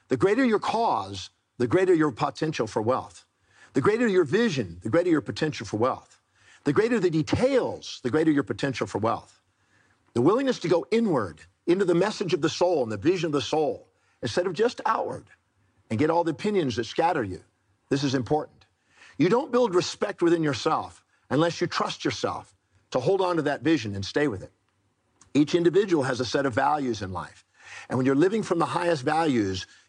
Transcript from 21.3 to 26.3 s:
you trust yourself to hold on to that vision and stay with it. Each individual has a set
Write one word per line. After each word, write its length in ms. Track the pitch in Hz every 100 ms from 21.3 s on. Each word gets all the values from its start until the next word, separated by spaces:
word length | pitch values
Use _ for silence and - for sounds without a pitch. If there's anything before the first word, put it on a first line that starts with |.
| 135 170 -
you 60 | 170
trust 360 | - - -
yourself 520 | 147 113 101 - - _ _ _ _
to 100 | 131
hold 220 | 131 190
on 140 | 180 165
to 80 |
that 180 | 143 139
vision 320 | 143 156 110
and 100 | 98
stay 240 | 95 143 147
with 140 | 98
it. 100 | - _ _ _ _ _ _ _ _ 139
Each 180 | 151
individual 500 | 175 170 180 208 160
has 160 | 127 123
a 60 |
set 220 | 123